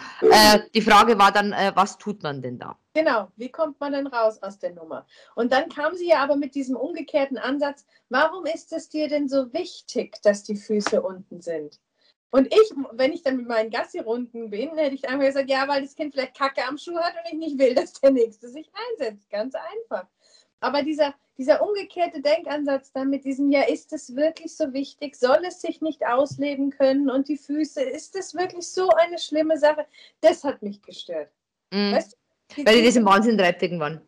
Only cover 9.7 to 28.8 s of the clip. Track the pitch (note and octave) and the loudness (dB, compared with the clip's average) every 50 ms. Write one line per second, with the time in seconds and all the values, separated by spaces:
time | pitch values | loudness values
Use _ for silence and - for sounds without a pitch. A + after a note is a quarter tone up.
9.7 | - - - - - A#3 G3+ - - - - G#3 G#3 G3+ - - G#3 G3+ - - | -10 -16 -18 -8 -6 -6 -6 -6 -12 0 2 2 2 2 -2 -8 -10 -10 -6 -4
10.7 | G#3+ G#3 G3+ - - G3+ - F#3+ F#3+ F#3 F#3+ - - F3 - E3+ E3 D#3 D3+ D3 | -2 -2 0 0 0 -2 -2 -2 -8 -10 -16 -18 -20 -14 -10 -8 -8 -8 -8 -10
11.7 | - _ _ _ _ _ _ _ _ _ _ _ - C4 C4+ - D#4+ G#4 A4 A4 | -14 _ _ _ _ _ _ _ _ _ _ _ 2 2 2 4 6 6 6 6
12.7 | - C#4 C4 - A#3 A3+ C4 C4+ E4+ E4+ - C4+ C4 B3+ A#3+ A#3 A#3+ A3 A3 A3+ | 4 -4 -10 -10 -4 0 0 0 0 -2 -2 -2 -2 -2 -4 -2 -2 -2 -2 -2
13.7 | A3 A#3+ - - - F4 - G#3+ A#3 B3 B3 A#3 - A#3 A3+ A3 G3+ G3+ B3+ D#4 | -4 -6 -6 -6 -8 -10 -6 -4 -4 -4 -6 -8 -10 -12 -10 -8 -8 -8 -6 -6
14.7 | D#4+ D#4 D#4 C#4 C4+ C4+ - B3+ B3+ C#4+ C#4 C4+ C4+ C#4 C4+ B3+ C4+ C4 C#4 C#4 | -4 -2 -2 -2 -2 -6 -6 -6 -2 0 0 0 0 0 -2 0 0 0 0 0
15.7 | C#4+ C#4 C#4 C#4 - - D#4 D4 - C4+ B3+ - - - C#4 C#4 C4+ - B3+ B3+ | -2 -4 -4 -6 -8 -8 -8 -6 -6 -6 -6 -6 -6 -4 -4 -2 -2 -2 -4 -6
16.7 | C#4+ D4 - F4 F4 E4 E4+ F4 E4+ E4+ E4+ E4+ D#4+ D#4 D#4+ D#4 C#4+ C4 C4+ B3 | -6 -8 -10 -8 -6 -4 -4 -4 -4 -6 -12 -10 -10 -8 -8 -8 0 2 2 4
17.7 | B3 - F4 - - - - C#4 C4+ B3+ A3+ A3 G#3 _ - A#3+ A#3+ D4+ D#4 - | 4 2 -2 -2 -6 2 4 4 4 4 2 0 0 _ -20 -18 -18 -18 -20 -16
18.7 | _ G4+ A4+ B4 A#4 - C#4 A3 G#3+ G3+ _ _ - G3+ A3 C4 C4+ - - E4+ | _ -12 -8 -8 -6 -6 -6 -8 -8 -10 _ _ -6 -6 -6 -6 -8 -10 -12 -10
19.7 | G4 A4 A4+ - A#3+ F#3+ F#3 - _ _ _ _ _ _ _ _ _ _ - B3 | -12 -12 -10 -8 -8 -10 -10 -12 _ _ _ _ _ _ _ _ _ _ -4 -2
20.7 | B3 C#4+ C#4+ D4+ D#4 C#4+ D4+ C#4+ C#4 - _ _ _ - C4 C4 D4 A3+ D#4 G4+ | -2 -2 -2 -2 0 0 0 -2 -2 -8 _ _ _ -8 2 2 2 2 4 0
21.7 | G#4 G4+ F#4 - - F4 E4+ F4 E4+ D#4 C4+ D4 D4+ E4+ E4+ C#4+ C#4+ D4+ D4 C#4+ | -2 -4 -6 -8 -4 -4 -4 -4 -4 -4 0 0 0 0 0 -4 -6 -4 -2 -2
22.7 | C#4 C4+ C4+ _ _ C4 C4+ C#4 C#4 C4+ C#4 C4+ C4+ B3 C#4+ C#4 C#4+ C#4 C4+ - | -2 -4 -4 _ _ -6 -4 -2 -2 -2 -4 -6 -4 0 0 2 2 2 2 2
23.7 | D4 - - _ D#4 C#4+ - - A#3+ C4 D4+ D#4+ D#4+ - E4 D#4+ - - D#4 C#4 | 0 -4 -6 _ -12 -12 -12 -10 -4 -2 -2 -2 -2 -4 -12 -16 -6 -6 -6 -4
24.7 | B3 C4+ C#4 - - _ D4 C#4 - - - B3 C#4 D#4+ F4 F4+ F4 - - E4 | -4 -6 -8 -8 -10 _ -12 -12 -6 -2 0 2 2 2 2 -2 -8 -8 -8 -8
25.7 | E4 - D#4 D#4+ C#4+ - - - A#3 B3+ C#4+ C#4 - - C#4 C#4+ C#4+ C4 C#4 C#4 | -8 -6 -6 -6 -6 -4 -4 -2 0 0 0 0 -2 -4 -4 -4 -4 -2 -4 -4
26.7 | - - C#4 C4+ C4+ C#4 C#4+ C4+ B3 C4+ C#4 - D4+ C4+ - - C#4+ D4+ D#4 C#4+ | -2 0 2 2 2 2 0 0 0 0 -2 -2 -4 -8 -6 -6 -4 -4 -4 -4
27.7 | - D4+ C4 C4 B3+ D#4 - - - F#4+ F#4 - - D#4+ F4+ F#4 - F4 E4+ - | -4 -6 -6 -6 -6 -10 -12 -12 -12 -12 -12 -10 -6 -6 -6 -6 -6 -10 -12 -8
28.7 | - F#4 | -4 -2